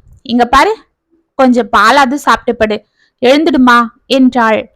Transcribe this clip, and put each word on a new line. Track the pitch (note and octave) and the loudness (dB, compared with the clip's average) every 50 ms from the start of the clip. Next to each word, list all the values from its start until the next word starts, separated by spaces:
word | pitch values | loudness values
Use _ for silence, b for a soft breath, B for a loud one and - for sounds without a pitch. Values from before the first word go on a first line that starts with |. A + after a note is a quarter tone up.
| _ _ - _ - | _ _ -20 _ -12
இங்க | - A3+ B3 A#3+ A#3 C4 | -6 -2 -2 0 0 2
பாரு, | C4+ D4+ G4 A4 - _ _ _ _ _ _ _ _ _ _ _ - | 0 0 0 -2 -6 _ _ _ _ _ _ _ _ _ _ _ -2
கொஞ்சம் | C4+ B3+ B3 A#3+ A#3 - A#3 | 0 0 0 0 -2 -2 0
பாலாவது | G#3+ G3+ A3 B3 C#4+ C#4 B3 C4+ D4 | 0 0 2 2 2 0 0 -2 -4
சாப்பிட்டு | - C#4+ A#3 A3 - - A#3 A#3 | -2 -2 -2 -2 -2 -6 -4 -4
படு, | A3+ G#3+ G#3 G#3+ - _ _ _ _ _ _ _ - | -4 -4 -4 -6 -10 _ _ _ _ _ _ _ -2
எழுந்துடுமா" | A#3+ C4+ D4 E4 E4+ C4+ D4 B3+ B3 A#3+ A#3+ A#3 A3+ - _ _ - B3+ | 0 0 2 0 0 0 0 2 2 2 2 0 -2 -8 _ _ -4 -2
என்றாள். | C4+ C4 B3+ - B3+ A3+ A3 A3 G#3 - - _ | 0 0 0 0 0 -2 0 -2 -4 -6 -8 _